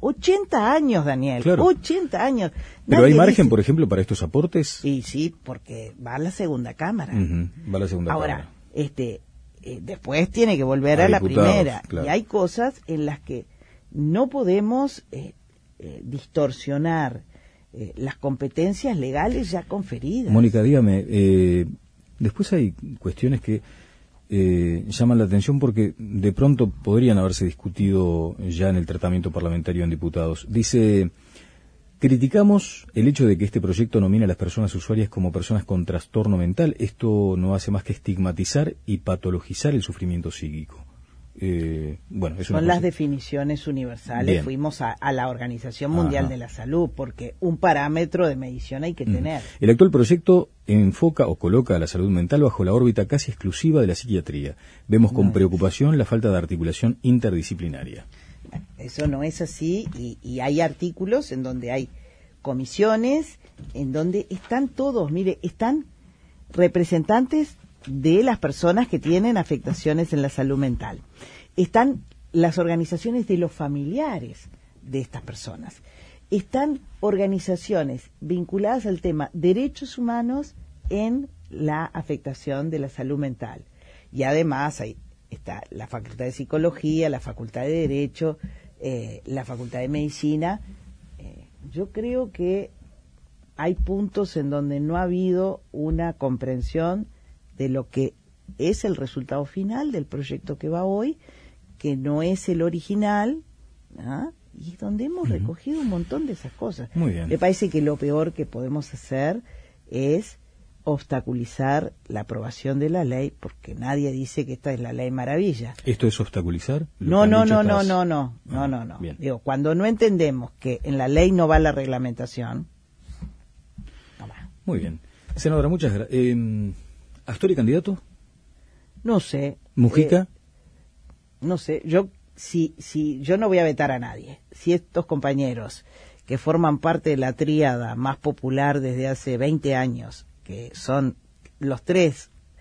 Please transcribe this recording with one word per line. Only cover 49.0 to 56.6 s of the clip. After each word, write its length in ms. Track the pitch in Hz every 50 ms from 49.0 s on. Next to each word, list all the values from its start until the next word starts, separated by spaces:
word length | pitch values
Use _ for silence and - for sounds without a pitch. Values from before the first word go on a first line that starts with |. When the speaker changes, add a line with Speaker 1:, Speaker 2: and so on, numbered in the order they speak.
| 131
Speaker 2:
Ujú. 80 | 107
Speaker 1:
tener. 300 | 101 80 76 156 160 131 - - - -
Speaker 2:
El 80 | - 107
actual 220 | 117 120 185 190
proyecto 580 | 151 135 120 110 175 170 - - 180 180 - - _ _ -
enfoca 600 | - 104 104 104 95 95 - 165 165 151 - 131
o 80 | 95 80
coloca 400 | - - 85 98 127 127 - 95
a 20 | 82
la 100 | 80 80
salud 200 | - 90 92 101
mental 340 | 95 87 87 90 143 147
bajo 220 | 147 127 - - 98
la 80 | 90
órbita 340 | 101 123 123 120 107 107 98
casi 240 | - 143 143 - -
exclusiva 500 | 107 - - 95 - - - 160 156 151
de 40 | 117
la 80 | 92 85
psiquiatría. 640 | - - 123 104 90 76 - 73 73 71 69 71 - - - - - - -
Vemos 240 | 104 113 113 104
con 120 | - - 98
Speaker 1:
No 40 | 95
es 20 | -
Speaker 2:
preocupación 640 | 101 95 90 92 87 95 92 - - 139 147 156 143
la 80 | 113
falta 240 | - 120 113 113 110
de 80 | 95 90
articulación 580 | 82 80 92 82